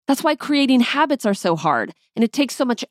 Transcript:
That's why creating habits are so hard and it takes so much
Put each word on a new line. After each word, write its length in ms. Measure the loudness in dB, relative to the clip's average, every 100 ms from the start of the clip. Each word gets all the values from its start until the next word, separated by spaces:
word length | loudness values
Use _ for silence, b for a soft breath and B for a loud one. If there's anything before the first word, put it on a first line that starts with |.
| -4
That's 160 | 0
why 120 | 0 -2
creating 460 | -2 0 4 4
habits 440 | 2 0 0 0 -2
are 80 |
so 220 | -2 -2 0
hard 380 | 0 0 -2 -10 _ -2
and 80 |
it 100 | 0
takes 220 | 0 -4 -2
so 100 | -2
much 180 | -2 -6